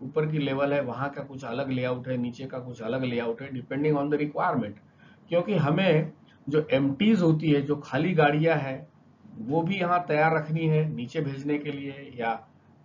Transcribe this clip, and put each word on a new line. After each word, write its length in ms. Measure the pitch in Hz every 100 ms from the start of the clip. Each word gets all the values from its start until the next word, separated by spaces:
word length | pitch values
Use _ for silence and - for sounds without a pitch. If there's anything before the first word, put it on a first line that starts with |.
ऊपर 300 | 131 156 151
की 60 | 156
लेवल 360 | 139 135 143
है 80 | 143
वहाँ 280 | 123 120 139
का 140 | 143
कुछ 220 | 135 131 131
अलग 240 | 123 139
layout 380 | 127 127 123 123
है, 100 | 127
नीचे 280 | 120 120 131
का 140 | 131
कुछ 220 | 123 117
अलग 220 | 110 131
layout 380 | 127 120 117 113
है, 80 | 139
depending 480 | 127 - 135 151 143
on 80 | 143
the 80 | 147
requirement, 560 | 151 - 151 135 104 - - _ - - -
क्योंकि 260 | 170 190 190
हमें 580 | 143 175 190 156 156 - - - -
जो 180 | 151 151
एम्प्टीज 500 | 135 139 139 214 208
होती 300 | 165 156 156
है, 100 | 143
जो 140 | 139 147
खाली 380 | - 131 180
गाड़ियाँ 440 | 160 147 151 165 151
हैं, 300 | 135 131 - _ _ _ - -
वो 260 | 110 160
भी 160 | 165 196
यहाँ 280 | 175 175 175
तैयार 280 | 151 160 160
रखनी 320 | 156 160 160
है 220 | 156 156
नीचे 320 | 120 120 160
भेजने 360 | 139 139 143 147
के 140 | 147
लिए 400 | 143 139 139 139 120
या, 320 | 113 113 - _ _ _